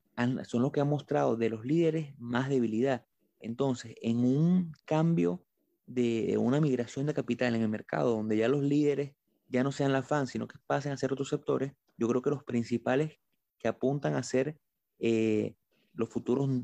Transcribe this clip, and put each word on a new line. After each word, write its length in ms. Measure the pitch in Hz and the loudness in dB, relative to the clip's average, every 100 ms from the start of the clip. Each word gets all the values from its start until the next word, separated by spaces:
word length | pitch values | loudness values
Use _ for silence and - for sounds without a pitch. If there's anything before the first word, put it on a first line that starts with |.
| _ | _
han, 300 | - 123 120 | -2 -2 -2
son 180 | - 120 | -2 0
los 100 | 135 | 0
que 80 | 143 | 2
han 80 | 147 | 0
mostrado 480 | 147 - 147 139 113 | 0 0 0 2 2
de 120 | 113 | 0
los 160 | 110 | -2
líderes 480 | 120 165 160 160 147 - | 0 2 2 0 -6 -10
más 320 | 117 123 135 | -4 -2 0
debilidad. 560 | 135 113 110 135 123 - _ _ _ | 2 2 2 0 0 -6 _ _ _
Entonces, 540 | 110 117 139 120 117 - | -10 -2 0 -2 -6 -6
en 160 | 117 117 | -2 2
un 540 | 123 135 170 185 170 151 | 2 4 4 2 0 -6
cambio 580 | - 156 165 170 87 90 _ _ _ _ - | -2 2 2 2 0 -2 _ _ _ _ -8
de, 400 | 123 120 113 98 | -2 0 0 0
de 100 | 107 | 0
una 240 | 113 139 | 2 2
migración 460 | 156 127 117 - 143 | 2 0 -2 -4 -4
de 80 | |
capital 400 | 147 127 117 123 | -2 -4 -2 0
en 80 | 117 | 0
el 60 | 110 | -2
mercado, 400 | 107 - - 135 | -4 -4 -2 0
donde 260 | 113 107 107 | 0 0 0
ya 120 | 113 | 2
los 140 | 143 | 2
líderes 520 | 139 147 147 139 143 _ _ _ - | 2 2 2 0 -4 _ _ _ -4
ya 140 | 123 | -2
no 100 | 135 | 0
sean 200 | 139 139 | 0 0
la 100 | 135 | 0
FAN, 240 | 127 147 131 | 0 -2 -2
sino 200 | 110 110 | -4 -8
que 120 | - - | -10 -4
pasen 260 | 143 143 | -4 -4
a 40 | 139 | -4
ser 140 | 135 | -4
otros 180 | 135 135 | -4 -4
sectores, 420 | 143 - 131 135 - _ - | -4 -2 -2 -2 -8 _ -4
yo 100 | 113 | 0
creo 120 | 123 | 2
que 100 | 143 | 0
los 140 | 139 | -2
principales 720 | - 120 117 117 120 131 156 - _ _ _ _ | -2 -4 -2 -2 0 0 0 -6 _ _ _ _
que 100 | 113 | -4
apuntan 460 | - 127 143 151 | -2 -2 0 -2
a 80 | 143 | -2
ser, 360 | 123 127 135 156 _ _ _ - | -2 -2 -2 -6 _ _ _ -4
eh, 560 | 117 113 110 107 107 - _ _ _ | 0 2 2 2 -2 -6 _ _ _
los 160 | - 107 | -8 -6
futuros 380 | 120 117 123 139 127 | -4 0 0 2 -2